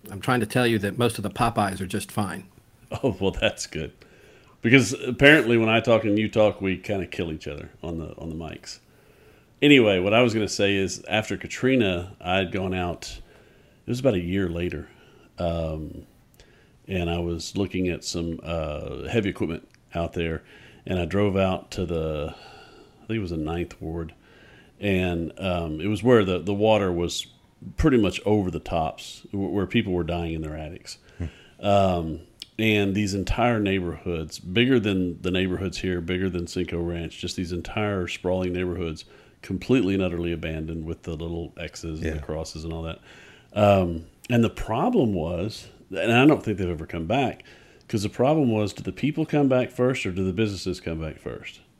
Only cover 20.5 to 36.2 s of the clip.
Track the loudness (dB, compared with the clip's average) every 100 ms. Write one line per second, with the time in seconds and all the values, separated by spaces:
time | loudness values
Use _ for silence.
20.5 | -20 -20 -18 -4 -4 0 0 2 2 2
21.5 | 0 -6 -6 -4 -2 -2 -4 -6 -10 -20
22.5 | -20 -20 -20 -20 _ -6 -4 -4 -4 -4
23.5 | -4 -6 -8 -8 -8 -8 -14 _ -20 -20
24.5 | -20 -20 _ 0 2 2 -2 -4 -4 -2
25.5 | -2 -2 -4 -2 0 4 4 4 0 -2
26.5 | 2 4 4 2 0 -2 -4 -10 _ _
27.5 | _ -14 0 4 4 4 0 0 2 2
28.5 | -4 -4 -2 -2 -6 -16 -18 -10 -4 -2
29.5 | -2 0 0 0 -2 -2 -4 -4 -4 -6
30.5 | -8 -12 -14 -18 -20 -20 -10 -10 -10 -20
31.5 | -4 4 4 4 2 -2 -8 -12 _ -16
32.5 | -2 2 4 2 0 0 -2 -2 0 2
33.5 | 2 2 0 -2 -6 -6 -4 -6 -10 -4
34.5 | 2 4 4 4 0 -2 -2 -2 0 0
35.5 | -2 -4 -4 -4 -4 -2 -2